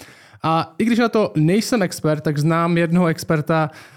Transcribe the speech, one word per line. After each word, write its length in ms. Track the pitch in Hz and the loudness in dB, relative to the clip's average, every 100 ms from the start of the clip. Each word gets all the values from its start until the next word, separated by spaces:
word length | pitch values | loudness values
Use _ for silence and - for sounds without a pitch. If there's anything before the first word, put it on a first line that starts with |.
| - - - - | -18 -20 -20 -8
A 320 | 160 165 - - | -2 -2 -2 -4
i 60 | |
když 140 | 226 226 | 0 2
na 100 | 226 | 2
to 240 | 220 202 156 | 0 0 2
nejsem 460 | 156 208 - 240 | 2 2 0 -2
expert, 380 | 180 - 156 151 | -2 -2 -2 -2
tak 180 | 160 147 | -2 0
znám 400 | 156 165 170 170 | 0 2 2 0
jednoho 280 | 170 175 170 | 2 2 2
experta, 640 | 156 - 160 147 160 156 - - | -2 -2 -2 0 0 -2 -6 -20